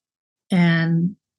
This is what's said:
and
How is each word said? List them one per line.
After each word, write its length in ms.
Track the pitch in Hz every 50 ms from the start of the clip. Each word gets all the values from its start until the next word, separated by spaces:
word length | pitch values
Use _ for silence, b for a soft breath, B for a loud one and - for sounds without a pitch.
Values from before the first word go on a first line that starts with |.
| _ _ _ _ _ _ _ _ _ -
and 680 | 202 175 175 170 165 165 165 165 165 165 175 185 - _ _ _ _